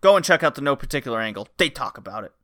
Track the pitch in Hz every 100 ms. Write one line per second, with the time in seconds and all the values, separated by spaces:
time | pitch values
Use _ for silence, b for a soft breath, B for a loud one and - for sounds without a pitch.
0 | 196 196 156 165 160 143 143 139 - 147
1 | 131 113 110 98 107 - 165 - 120 -
2 | 92 104 101 _